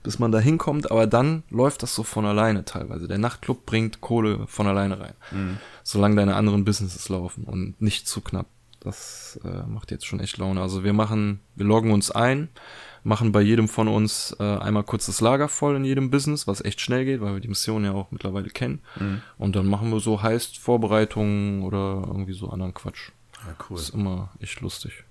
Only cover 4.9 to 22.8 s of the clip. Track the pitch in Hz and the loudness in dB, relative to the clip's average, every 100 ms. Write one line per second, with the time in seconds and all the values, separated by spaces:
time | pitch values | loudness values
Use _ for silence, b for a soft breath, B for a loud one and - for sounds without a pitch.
4.9 | 98 - - B 98 92 95 B B - | -4 -10 -16 B -6 -6 -6 B B -4
5.9 | 101 101 104 98 98 104 101 101 101 98 | 2 4 6 4 4 4 4 2 0 -2
6.9 | 90 - 95 90 - - 90 92 - 107 | -8 -6 -4 -4 -10 -8 -6 -6 -2 -2
7.9 | - - 110 - 92 - _ _ - - | -2 -6 -8 -6 -6 -8 _ _ -14 -12
8.9 | - - - - - 92 92 92 107 - | -12 -14 -16 -16 -14 -10 -10 -8 -10 -10
9.9 | - - - 98 - 95 95 92 95 98 | -12 -8 -6 -6 -6 -4 -2 -4 -2 2
10.9 | 104 107 110 104 98 _ - 101 110 113 | 2 2 0 -2 -4 _ -2 4 4 6
11.9 | 104 - 113 120 139 156 B B B B | 4 4 2 2 2 -4 B B B B
12.9 | B - 107 113 104 104 117 110 - 110 | B 0 2 4 6 8 6 4 2 2
13.9 | 107 107 - - - 104 101 101 107 104 | 4 2 0 -6 -4 -2 -2 0 0 0
14.9 | 113 - 95 117 135 147 - 147 139 135 | -4 -2 2 4 4 2 0 0 2 0
15.9 | 135 131 139 143 147 - 98 104 - - | 0 2 2 2 -2 -2 -4 -4 -4 0
16.9 | 123 131 131 104 98 110 98 - 110 101 | 0 0 -2 -2 -4 -4 -4 -2 0 0
17.9 | 98 92 - 98 95 92 - 127 139 B | -2 -6 -8 -6 -4 -6 -6 -4 -6 B
18.9 | B 101 98 B - 101 98 98 101 113 | B -4 -4 B -4 0 2 2 2 0
19.9 | 110 110 104 110 117 - - - 120 110 | 0 0 0 2 0 -2 -6 2 2 4
20.9 | 110 107 113 104 104 101 98 95 98 98 | 4 2 0 0 0 0 -2 -2 -2 -2
21.9 | 95 92 98 95 95 104 92 92 - | -4 -4 -6 -6 -8 -8 -6 -6 -6